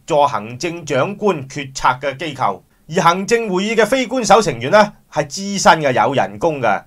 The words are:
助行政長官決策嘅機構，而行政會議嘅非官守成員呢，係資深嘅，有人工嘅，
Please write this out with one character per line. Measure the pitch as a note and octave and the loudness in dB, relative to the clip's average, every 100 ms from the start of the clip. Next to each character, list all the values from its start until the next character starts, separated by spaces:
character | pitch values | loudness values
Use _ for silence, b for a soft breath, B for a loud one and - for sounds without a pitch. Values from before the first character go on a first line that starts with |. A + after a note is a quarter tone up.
| - | -2
助 | D3 C#3+ | 2 2
行 | A2 G#2+ B2 | 0 -8 -8
政 | F3 E3+ D#3 | -8 -8 -4
長 | D3 E3+ G#3 | -2 -2 -2
官 | G#3 D#3+ C3 | -2 -2 -6
決 | D3 C3+ | -12 -12
策 | - D3 C3 | -2 0 0
嘅 | C#3+ C3 | -4 -6
機 | E3+ B2+ | -8 -4
構， | A2 F#2 _ _ - F3 | -4 -4 _ _ -6 0
而 | |
行 | E3+ F#3 G3+ | 2 2 0
政 | A#3 A3+ | 0 0
會 | F#3 | -2
議 | G#3 A3+ | 0 0
嘅 | |
非 | G#3+ C4 A3+ | 2 0 -2
官 | C4 | -2
守 | G3 G#3+ | 4 4
成 | E3 A#2 | 2 -4
員 | B2+ | 2
呢， | G#3 G#3 - _ | 4 4 -2 _
係 | D3+ D3 | -6 -6
資 | F#3 G3 G3 | -8 -8 2
深 | G3+ E3 | 4 4
嘅， | C#3+ | 2
有 | A#2 A2+ | 2 2
人 | C3 G2 G#2 | 0 -2 -2
工 | E3+ C#3+ | -2 0
嘅， | A2+ F#2 | 0 0